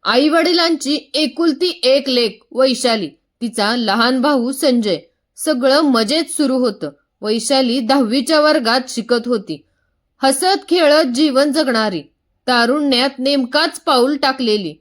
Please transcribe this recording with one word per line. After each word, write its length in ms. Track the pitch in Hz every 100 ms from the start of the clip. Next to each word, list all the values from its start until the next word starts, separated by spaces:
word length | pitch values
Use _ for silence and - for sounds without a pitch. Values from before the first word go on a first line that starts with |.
आईवडिलांची 1040 | - 233 302 330 339 349 339 320 269 294 -
एकुलती 640 | 277 302 - 330 269 359 -
एक 260 | 247 269 269
लेक 340 | 247 226 - _
वैशाली, 580 | 220 269 247 247 226 165 _ _ _
तिचा 340 | 233 - 208 247
लहान 460 | 220 208 233 262
भाऊ 300 | 269 285 240
संजय. 460 | 269 302 247 208 165 - _ _ -
सगळं 460 | - 277 262 277
मजेत 420 | 311 240 214 302
सुरू 340 | 320 - 285 262
होतं. 320 | 247 - 151 - _ _
वैशाली 580 | 208 226 226 269 254 247
दहावीच्या 640 | 220 277 233 254 240 311
वर्गात 380 | 302 302 226 247 254
शिकत 380 | - - 240 233
होती. 380 | 240 196 151 _ _ _ _ _ _
हसत 460 | 269 269 359 392 -
खेळत 360 | 349 311 302 311 240
जीवन 360 | 311 254 294
जगणारी, 500 | 277 269 233 214 180 143 _ _ _ -
तारुण्यात 720 | 240 233 285 285 247 269 269
नेमकाच 640 | 262 277 247 294 320 302
पाऊल 360 | - 262 247 294
टाकलेली. 580 | 277 262 240 214 180 151